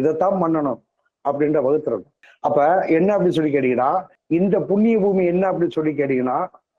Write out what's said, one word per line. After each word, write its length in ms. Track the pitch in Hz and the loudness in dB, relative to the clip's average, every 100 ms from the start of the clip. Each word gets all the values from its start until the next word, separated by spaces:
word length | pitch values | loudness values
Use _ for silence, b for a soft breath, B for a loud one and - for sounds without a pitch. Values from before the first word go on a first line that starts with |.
இதைத்தான் 340 | 143 156 185 190 | 0 0 -2 0
பண்ணணும் 400 | 165 160 143 113 _ _ _ _ - | -2 -2 -4 -8 _ _ _ _ -4
அப்படின்ற 340 | 143 147 156 131 | 0 0 0 0
வகுத்துறணும். 440 | 151 147 110 - _ b b 147 | 0 -2 -6 -8 _ b b -2
அப்ப 120 | 147 147 185 - 160 | 2 2 2 2 2
என்ன 120 | 190 | 2
அப்படின்னு 240 | 208 180 156 | 2 0 0
சொல்லி 160 | 151 | 0
கேட்டீங்கன்னா, 380 | 139 131 120 131 180 185 b - 165 | 0 0 0 0 -2 -6 b -4 0
இந்த 160 | 196 190 147 | 2 0 0
புண்ணிய 280 | 202 226 226 | 0 2 2
பூமி 200 | 202 190 175 | 2 2 0
என்ன 120 | 180 190 | 0 -2
அப்படின்னு 280 | 175 170 165 | -2 -2 -2
சொல்லி 160 | 156 | -4
கேட்டீங்கன்னா, 440 | 147 139 131 127 139 185 _ _ | -2 -2 -2 -2 -4 -6 _ _